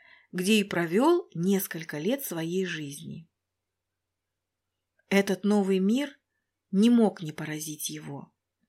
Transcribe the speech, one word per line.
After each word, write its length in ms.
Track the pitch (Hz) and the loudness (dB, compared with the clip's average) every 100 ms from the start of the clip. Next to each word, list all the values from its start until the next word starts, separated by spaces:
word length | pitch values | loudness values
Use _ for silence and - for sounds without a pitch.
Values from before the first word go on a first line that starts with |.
| _ _ _ | _ _ _
где 280 | 175 185 214 | -4 2 4
и 40 | |
провел 680 | 196 175 170 185 294 349 - 160 | 4 -2 0 2 4 2 0 -4
несколько 640 | 180 196 - 165 160 151 | 0 0 -2 -10 -10 -6
лет 260 | 165 269 - | -2 -4 -4
своей 400 | 170 165 185 180 | -6 -4 -4 -4
жизни. 640 | 165 143 143 147 151 165 _ _ _ _ _ _ _ _ _ _ _ _ _ _ _ _ _ - | -6 -10 -12 -14 -16 -18 _ _ _ _ _ _ _ _ _ _ _ _ _ _ _ _ _ 0
Этот 340 | 196 196 185 | 2 2 0
новый 340 | 202 208 190 190 | 2 2 2 2
мир 380 | 190 247 285 - _ _ _ _ - | 2 0 -2 -10 _ _ _ _ -4
не 180 | 190 226 | 2 4
мог 320 | 240 208 - | 6 4 0
не 100 | 156 | -12
поразить 580 | 151 156 156 156 147 - | -10 -8 -8 -10 -10 -10
его. 440 | 151 151 139 - _ _ _ | -10 -12 -14 -16 _ _ _